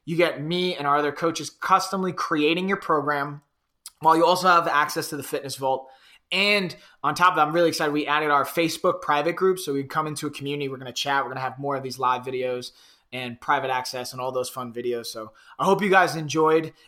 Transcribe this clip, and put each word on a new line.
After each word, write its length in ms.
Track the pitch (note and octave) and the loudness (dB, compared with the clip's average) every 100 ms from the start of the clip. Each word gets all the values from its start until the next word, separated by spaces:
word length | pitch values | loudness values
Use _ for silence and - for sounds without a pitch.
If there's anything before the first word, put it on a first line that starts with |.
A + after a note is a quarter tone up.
you 120 | - E3 | -4 0
get 260 | E3 C#3 | 0 0
me 340 | D3+ F3+ F3+ C#3 | -4 -2 -2 -2
and 100 | C#3+ | 2
our 120 | C#3+ | 2
other 140 | C#3+ | 2
coaches 360 | C#3 E3 D#3+ C#3+ | 0 -2 -2 -8
customly 640 | - - F#3 F#3 G3 F#3 | -8 2 2 2 -2 -2
creating 560 | F3+ - D#3 D3 E3+ F#3 | -4 -2 2 2 2 0
your 80 | F#3+ | 0
program 640 | - D3+ C#3+ C#3+ C#3+ D3 _ _ _ _ - - | 2 0 2 0 -2 -8 _ _ _ _ -20 0
while 140 | D#3 | 4
you 120 | D#3+ E3 | 6 6
also 200 | F3+ F#3 | 4 4
have 220 | F3 E3 | 4 4
access 400 | D3 D3 D#3+ D3+ | 2 0 -2 -6
to 80 | D3 | -8
the 60 | |
Fitness 340 | - D3 C#3 B2+ | -6 -6 -6 -4
Vault. 320 | C3+ B2+ - - _ _ - | -2 -2 -4 -20 _ _ -6
And 460 | F3+ G3+ G#3 F3+ - - _ | 0 2 2 0 -8 -20 _
on 120 | C#3+ | -4
top 160 | D3 F3+ | 4 4
of 60 | D#3+ | 4
that, 120 | D3+ | 2
I'm 60 | |
really 160 | E3+ E3+ | 4 2
excited. 220 | D#3+ D#3 | 2 -2
We 140 | D3 C#3+ | 0 0
added 240 | D3+ D3+ | 0 2
our 140 | C#3+ | 2
Facebook 560 | C3+ - E3 - F#3 - | 0 0 -2 0 0 0
private 360 | - D3 D#3 E3+ | 0 0 0 2
group. 220 | F#3+ F#3 | 0 0
So 140 | D3+ | -2
we 120 | C#3 | -4
come 220 | C3+ D#3 D#3 | -4 -4 -4
into 200 | D3 D3 | -4 -8
a 40 | |
community. 380 | C#3+ C#3 D3 C#3 | -8 -8 -6 -6
We're 80 | C3 | -8
gonna 160 | C3 | -10
chat. 320 | A#2+ C#3+ C#3 | -6 -2 0
We're 60 | B2+ | -2
gonna 100 | C3 | -4
have 180 | C3 B2 | -6 -6
more 180 | C#3 C#3 | -4 -4
of 60 | |
these 160 | B2+ B2 | -6 -2
live 240 | B2+ B2+ | 0 0
videos 500 | B2+ B2+ B2+ B2 B2 - - _ _ | -4 -4 -4 -4 -8 -18 -20 _ _
and 300 | B2+ B2 A#2 | -10 -10 -6
private 300 | - C#3+ C3+ | -2 0 0
access 420 | B2+ B2+ B2+ B2 | -2 -4 -8 -8
and 80 | B2+ | -6
all 120 | B2+ | -4
those 180 | B2+ B2 | -4 -4
fun 200 | C3 B2 | -6 -10
videos. 360 | A#2 A#2+ A#2+ A2 | -6 -4 -4 -6
So 260 | A2+ G#2+ - - - | -12 -14 -16 -14 0
I 60 | |
hope 160 | E3 F#3+ | 2 4
you 80 | G3 | 4
guys 260 | F#3+ F3 | 4 4
enjoyed. 600 | D#3+ D3+ D#3 D#3 D#3+ D#3 - | 0 -2 2 4 4 0 -10